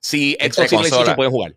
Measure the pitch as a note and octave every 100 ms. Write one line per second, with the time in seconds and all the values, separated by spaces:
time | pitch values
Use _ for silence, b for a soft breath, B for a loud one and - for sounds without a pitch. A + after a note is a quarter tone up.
0 | - D3 C#3+ C#3+ C#3+ - C3 F3+ E3 C3
1 | A#2 F2+ C3+ B2 E2+